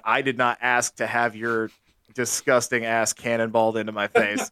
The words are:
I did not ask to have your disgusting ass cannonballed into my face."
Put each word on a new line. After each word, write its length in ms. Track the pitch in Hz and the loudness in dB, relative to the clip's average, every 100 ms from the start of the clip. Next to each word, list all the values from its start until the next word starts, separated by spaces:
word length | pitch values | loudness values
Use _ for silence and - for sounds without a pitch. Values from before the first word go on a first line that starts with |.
I 180 | 110 123 | 0 0
did 160 | 135 120 | 0 0
not 200 | 123 117 | 0 0
ask 340 | 123 123 117 - | 0 2 0 -4
to 80 | 113 | -4
have 280 | 120 117 107 | 0 -2 -2
your 340 | 117 113 110 - _ _ _ - | -2 -2 -4 -8 _ _ _ -6
disgusting 680 | 117 - - 127 - 123 113 | -4 -2 2 2 2 -2 0
ass 280 | 113 110 | 0 0
cannonballed 640 | - 120 117 113 113 113 110 | -2 -2 0 2 2 2 2
into 120 | 107 | -4
my 160 | 107 101 | -4 0
face." 420 | 233 208 104 226 | 2 2 0 -4